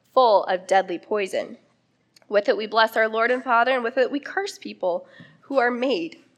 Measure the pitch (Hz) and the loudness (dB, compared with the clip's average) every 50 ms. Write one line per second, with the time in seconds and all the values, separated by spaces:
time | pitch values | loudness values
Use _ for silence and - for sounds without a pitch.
0 | _ _ - 262 254 233 208 185 - - 190 180 185 - 196 190 185 185 180 165 | _ _ 2 4 6 6 6 4 2 0 -4 -4 -2 2 2 2 2 0 -6 -8
1 | - - 214 208 196 190 - 117 - - 220 - _ _ _ _ _ _ _ _ | -6 -4 -4 -4 -4 -4 -4 -6 -6 -8 -12 -20 _ _ _ _ _ _ _ _
2 | _ _ _ _ _ - 208 202 202 - 220 190 220 214 220 226 226 226 - 233 | _ _ _ _ _ -2 0 0 2 2 0 -2 -2 -2 2 2 2 2 2 0
3 | 220 220 220 226 226 240 254 254 254 262 233 233 240 262 269 254 240 226 240 269 | 0 0 0 0 0 0 0 -2 -2 0 2 2 2 2 0 -2 -2 -2 0 0
4 | 247 - 269 285 - - - 392 392 403 - - - 208 214 - - 185 170 185 | -2 -2 -2 -8 -8 -6 -8 -6 -6 -8 -10 -14 -16 -16 -10 -6 -4 -2 -4 -4
5 | - _ - - - - _ _ _ - 277 269 240 240 247 233 247 277 247 180 | -6 _ -20 -20 -20 -20 _ _ _ -2 0 0 0 0 0 -2 -2 -2 -2 -2
6 | 165 170 - - _ _ _ | -4 -8 -12 -16 _ _ _